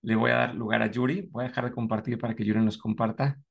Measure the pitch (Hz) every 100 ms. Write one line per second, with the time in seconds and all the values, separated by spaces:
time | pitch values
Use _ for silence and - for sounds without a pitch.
0 | - 110 120 120 120 - 110 113 113 117
1 | 127 180 185 117 127 127 123 123 113 110
2 | - 117 117 110 107 107 110 107 110 107
3 | 113 110 139 - -